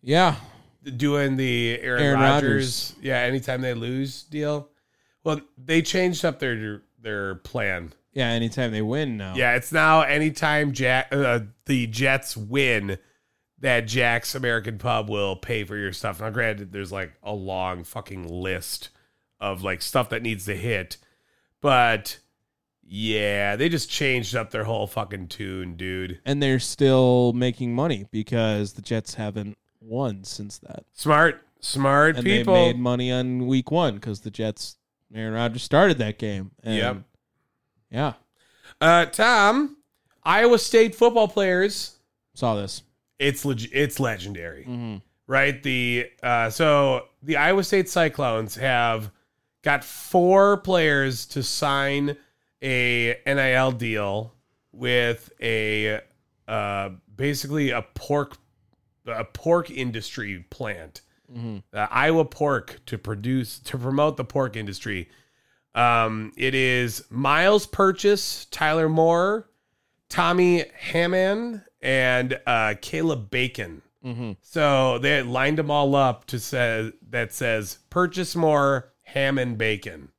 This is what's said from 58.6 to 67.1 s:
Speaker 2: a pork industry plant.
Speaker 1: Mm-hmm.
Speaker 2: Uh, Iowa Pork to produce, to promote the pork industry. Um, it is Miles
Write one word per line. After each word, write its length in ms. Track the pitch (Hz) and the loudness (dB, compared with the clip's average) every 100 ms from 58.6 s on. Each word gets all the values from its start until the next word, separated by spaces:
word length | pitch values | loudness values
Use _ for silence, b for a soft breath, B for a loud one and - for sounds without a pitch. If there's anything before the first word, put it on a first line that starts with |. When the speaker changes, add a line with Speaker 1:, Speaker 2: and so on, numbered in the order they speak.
| _ _ _ _ - | _ _ _ _ -10
Speaker 2:
a 160 | 113 113 | -8 -8
pork 460 | - - 170 170 | -6 2 2 0
industry 760 | - 123 113 - - 101 92 85 | -6 -6 -6 -10 -10 -10 -10 -14
plant. 500 | - 117 92 80 - _ _ _ 123 | -12 -10 -8 -12 -20 _ _ _ -12
Speaker 1:
Mm-hmm. 220 | 117 104 - | -10 -10 -12
Speaker 2:
Uh, 140 | 104 104 | -6 -2
Iowa 340 | 117 147 165 | 2 2 2
Pork 560 | 151 - 147 131 - - - | 0 -2 -2 -2 -4 -18 -12
to 140 | 107 | -10
produce, 580 | - 104 113 131 120 - | -8 -6 -2 -4 -4 -12
to 200 | - 131 | -12 -8
promote 360 | 123 135 151 147 | -4 0 0 0
the 80 | |
pork 320 | 123 143 127 110 | -6 -2 -4 -4
industry. 540 | 104 95 113 95 85 b b b b b b | -10 -10 -8 -8 -10 b b b b b b
Um, 600 | - 120 117 113 110 110 - | 2 4 4 2 -2 -8 -4
it 160 | 131 | -2
is 500 | 131 131 123 120 110 | 2 2 2 0 -4
Miles 560 | - | -8